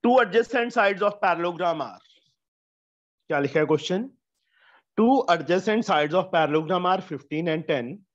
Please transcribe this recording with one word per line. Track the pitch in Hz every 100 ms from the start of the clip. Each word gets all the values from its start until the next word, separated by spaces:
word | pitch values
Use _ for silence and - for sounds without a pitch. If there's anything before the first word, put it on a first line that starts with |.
Two | 240 254
adjacent | 226 214 233 247 240
sides | 233 202 196
of | 208 208
parallelogram | 196 170 175 170 175 160
are, | 123 90 _ _ _ _ _ _ _ _ _ _ _ _ _
क्या | 147
लिखा | 139 160
है | 151
क्वेश्चन? | 151 - 185 262 _ _ _ _ _ _ _ _ -
Two | 233 269 -
adjacent | 170 143 180 190 214 220
sides | 156 147 175
of | 175
parallelogram | 170 151 156 156 180 180
are | 190 180
fifteen | 143 _ 151 170
and | 160 160
ten। | 147 120 196 _